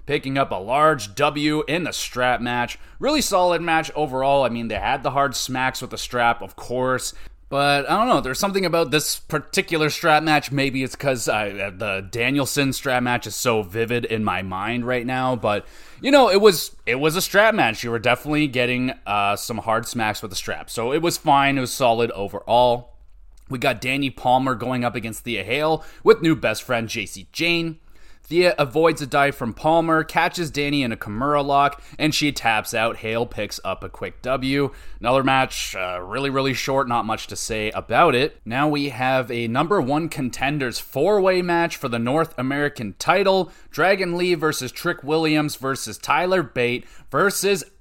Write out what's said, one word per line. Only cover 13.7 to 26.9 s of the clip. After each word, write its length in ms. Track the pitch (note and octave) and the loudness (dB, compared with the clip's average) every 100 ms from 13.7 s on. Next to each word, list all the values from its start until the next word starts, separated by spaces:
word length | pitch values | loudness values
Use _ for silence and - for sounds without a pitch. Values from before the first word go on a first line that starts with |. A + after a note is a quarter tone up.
| A2 A2+ A#2+ A2+ | -2 0 0 0
in 180 | A2 | -2
my 180 | G#2 F#2 | 0 -2
mind 440 | F#2+ F#2 G#2+ A#2+ A#2+ | -4 -4 -4 -4 -2
right 200 | B2 A#2+ | -2 -2
now. 300 | B2+ C3 A#2+ | -2 0 0
But, 280 | G#2+ G#2 - - - - | 0 0 -4 -16 -20 -6
you 100 | B3 | 4
know, 200 | C#4 B3 | 6 6
it 100 | G3 | 8
was, 340 | G#3+ E3 - - | 6 6 -2 -8
it 120 | - B2+ | -4 0
was 180 | D#3 | 2
a 80 | F3 | 0
strap 320 | - G3 A3 | 2 4 6
match. 300 | G#3+ A#2+ G#2+ | 6 2 0
You 80 | A#2+ | -4
were 80 | A#2 | 0
definitely 480 | A#2+ B2 D3 D3+ D3+ | 2 0 0 0 0
getting, 440 | B2 B2 B2 B2+ - G2 | 0 0 0 -2 -4 -4
uh, 300 | G#2 G2+ G2+ | 0 0 -2
some 220 | - A2 | -4 -6
hard 280 | A2+ A2 A#2 | -2 -2 -2
smacks 340 | B2 G#2+ G#2 | -2 -2 -2
with 100 | G#2 | -8
the 40 | - | -8
strap. 320 | - D#2 - | -8 -8 -8
So 240 | - A#2 | -4 -2
it 80 | D#3 | 0
was 160 | E3 - | 0 0
fine. 400 | D#3 C#3 C#3 C#3 | 4 4 4 0
It 40 | |
was 120 | B2 | -2
solid 380 | - B2+ A#2 A#2 | 2 2 4 0
overall. 840 | - G2 G2+ - A#2+ B2 B2 A#2+ - - - - - - | -2 -8 -8 2 4 4 2 -4 -20 -20 -20 -20 -20 -10
We 100 | C3 | -2
got 220 | C3+ A2 | -2 -2
Danny 300 | B2+ C#3 C#3 | -2 -2 -4
Palmer 460 | - B2+ B2+ C3 A#2 | -2 2 2 2 -2
going 280 | B2 B2+ | -4 -2
up 120 | A#2+ B2 | -2 -4
against 260 | A2 G#2 | -8 -8
Thea 220 | A#2+ G#2 | -6 -4
Hale 400 | G2 C3+ D#3 D#3 - - | -2 -2 0 -2 -4 0
with 200 | - A3 | 4 6
new 120 | E3 | 4
best 280 | C3+ A2+ A2 | 2 0 -4
friend 260 | - A#2+ | -2 -2
J 180 | A2+ | -2